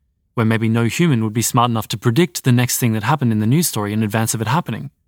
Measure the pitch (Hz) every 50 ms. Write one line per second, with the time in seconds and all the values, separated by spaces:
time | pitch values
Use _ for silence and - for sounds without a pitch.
0 | _ _ _ _ _ _ _ 123 110 110 113 107 113 113 113 117 117 110 - -
1 | 175 160 131 113 110 107 107 120 107 - - 120 120 123 113 110 - - - 104
2 | - 120 113 156 180 - - - - 135 120 123 123 - - - 131 113 110 110
3 | 104 127 156 147 127 113 110 107 107 110 135 170 165 - - 110 104 101 107 110
4 | 110 104 113 113 113 - - 110 110 110 139 175 - - 110 - - - - _
5 | _